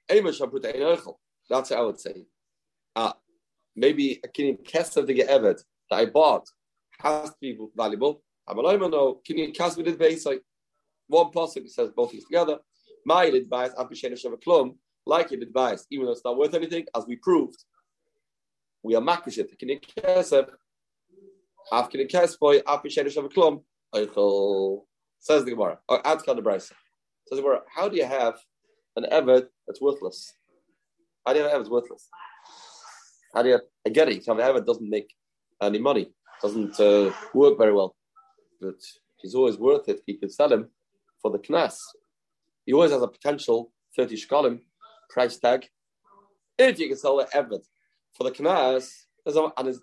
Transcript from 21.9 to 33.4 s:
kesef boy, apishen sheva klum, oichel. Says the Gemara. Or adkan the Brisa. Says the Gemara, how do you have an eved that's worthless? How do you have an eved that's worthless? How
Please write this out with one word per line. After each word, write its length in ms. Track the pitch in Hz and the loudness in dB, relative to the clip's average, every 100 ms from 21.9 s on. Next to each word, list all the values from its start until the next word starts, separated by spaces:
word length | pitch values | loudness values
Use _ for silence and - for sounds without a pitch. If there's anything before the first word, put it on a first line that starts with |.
| 131 131 | -4 -2
kesef 260 | 180 170 - | 2 0 2
boy, 220 | 147 143 | 4 4
apishen 460 | 143 143 147 151 143 | 4 -4 -2 -4 -4
sheva 260 | 147 135 | -4 -4
klum, 300 | - 160 - _ _ _ 107 | 4 4 2 _ _ _ -4
oichel. 840 | 107 - 101 98 98 98 95 98 _ _ _ _ | -4 0 2 2 0 0 -2 -4 _ _ _ _
Says 240 | - 151 127 | 0 2 2
the 60 | |
Gemara. 280 | 113 95 82 - | -4 -4 -4 -2
Or 120 | 127 | -2
adkan 320 | 143 156 - 120 | 0 -2 -2 -2
the 60 | |
Brisa. 320 | 107 95 - _ _ _ _ _ - | -2 -4 -6 _ _ _ _ _ -10
Says 100 | 135 | -4
the 40 | |
Gemara, 200 | 139 127 - | -2 -2 -4
how 160 | 160 202 | -6 -4
do 80 | 180 | -2
you 80 | 127 | -2
have 320 | 135 117 - _ _ _ _ _ 113 | -2 -2 -4 _ _ _ _ _ -8
an 100 | - | 0
eved 360 | 156 127 127 127 _ - | 0 6 4 4 _ -16
that's 160 | - | -4
worthless? 520 | 139 - 95 - - _ _ _ _ _ _ _ _ _ 120 | -4 -2 -8 -12 -20 _ _ _ _ _ _ _ _ _ -2
How 80 | |
do 60 | 143 | 0
you 60 | 147 | 2
have 60 | |
an 60 | 143 | -2
eved 60 | |
that's 60 | 107 | 0
worthless? 400 | 120 - - - - - - - - - - - - - _ _ | -2 -4 -16 -20 -20 -20 -20 -20 -20 -20 -20 -20 -20 -20 _ _
How 80 | 113 | 0